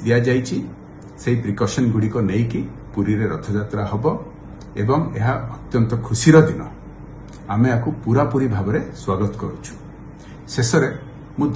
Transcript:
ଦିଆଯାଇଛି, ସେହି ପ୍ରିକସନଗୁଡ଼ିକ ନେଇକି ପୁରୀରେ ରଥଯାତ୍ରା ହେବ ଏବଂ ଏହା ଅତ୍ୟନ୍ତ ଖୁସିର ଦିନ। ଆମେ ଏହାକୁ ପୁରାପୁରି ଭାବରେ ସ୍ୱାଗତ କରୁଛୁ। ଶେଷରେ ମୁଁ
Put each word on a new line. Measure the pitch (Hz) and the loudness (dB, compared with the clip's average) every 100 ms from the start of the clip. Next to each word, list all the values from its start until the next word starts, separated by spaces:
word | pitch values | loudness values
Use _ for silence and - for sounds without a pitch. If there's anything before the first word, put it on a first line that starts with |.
ଦିଆଯାଇଛି, | 110 120 120 127 127 175 - - - - - - | 2 4 4 2 2 -2 -4 -10 -16 -18 -18 -6
ସେହି | - 120 | 0 0
ପ୍ରିକସନଗୁଡ଼ିକ | 107 101 104 - 120 110 107 120 98 | 0 0 0 2 2 4 2 2 2
ନେଇକି | 101 117 - - - - | 2 2 0 -4 -8 -8
ପୁରୀରେ | - 98 104 110 | -2 0 2 0
ରଥଯାତ୍ରା | 80 - 101 101 107 98 | -2 -4 -4 -2 -4 -2
ହେବ | 104 143 190 - - - - - 104 | 0 0 0 -6 -16 -16 -16 -12 -2
ଏବଂ | 107 147 165 - | 2 2 2 0
ଏହା | 110 139 - | 0 0 -4
ଅତ୍ୟନ୍ତ | - - 123 113 - | -10 -2 2 2 2
ଖୁସିର | - 110 160 156 156 | -2 2 8 10 10
ଦିନ। | - - - - - - - - - - | 4 -8 -12 -16 -16 -16 -16 -16 -14 -4
ଆମେ | 104 127 | 2 4
ଏହାକୁ | 120 135 151 | 2 0 -4
ପୁରାପୁରି | - 123 147 135 131 | 0 2 2 2 0
ଭାବରେ | 101 95 143 - - | 0 0 0 -2 -8
ସ୍ୱାଗତ | - 92 101 - | -4 0 0 -4
କରୁଛୁ। | - 87 - - - - - - - - - | -10 -10 -14 -14 -16 -18 -18 -18 -18 -18 -10
ଶେଷରେ | - 120 160 139 - - - - | -2 2 4 2 -2 -12 -18 -12
ମୁଁ | - 147 | -2 -2